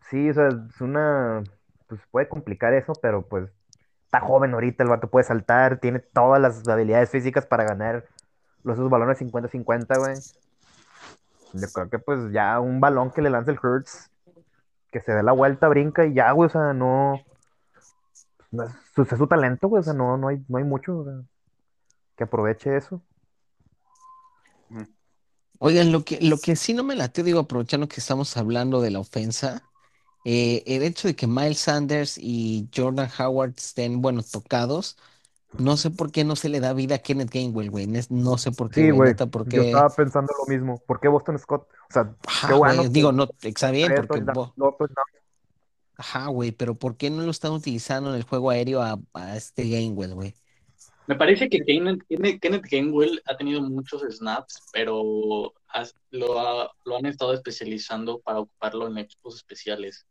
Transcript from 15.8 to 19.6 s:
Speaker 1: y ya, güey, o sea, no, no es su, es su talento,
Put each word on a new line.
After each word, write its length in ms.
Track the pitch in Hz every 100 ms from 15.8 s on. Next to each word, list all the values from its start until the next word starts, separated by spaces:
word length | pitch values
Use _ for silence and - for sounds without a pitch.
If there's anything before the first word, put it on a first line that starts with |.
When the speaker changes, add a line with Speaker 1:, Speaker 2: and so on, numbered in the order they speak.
| 151 151 160
Speaker 1:
y 80 |
ya, 180 | 131 120
güey, 140 | 147 165
o 20 |
sea, 220 | 160 147
no, 480 | 131 127 131 139 135 _ _ _ _ _ _ _ _ _ _ _ _ _
no 140 | 113
es 60 | 117 123 _ -
su, 60 |
es 60 | 131
su 160 | 120 143
talento, 400 | 165 131 127